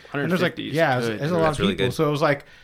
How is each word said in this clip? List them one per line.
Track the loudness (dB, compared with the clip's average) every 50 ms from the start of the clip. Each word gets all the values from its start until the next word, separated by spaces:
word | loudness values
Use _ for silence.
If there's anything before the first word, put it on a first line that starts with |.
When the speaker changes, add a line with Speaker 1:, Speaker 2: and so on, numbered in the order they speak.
| -16 -8
Speaker 1:
And | -6 -4 -2 -2
there's, | 0 0
like, | 0 -2
Speaker 2:
Hundred | -2
fifty | -4 -6 -4
is | 0
Speaker 1:
yeah, | 2 2 2 2 0
Speaker 2:
good. | 0 -2 -2 -2
Speaker 1:
there's | -2 -2
a | 0
lot | 2 2
Speaker 3:
That's | 0 0 0
Speaker 1:
of |
Speaker 3:
really | 0 0 0
Speaker 1:
people. | 0 0
Speaker 3:
good. | 0 0
Speaker 1:
So | 0 0 0
it |
was | 2 2
like, | 2 2 0 0 -4 -12 -20 -20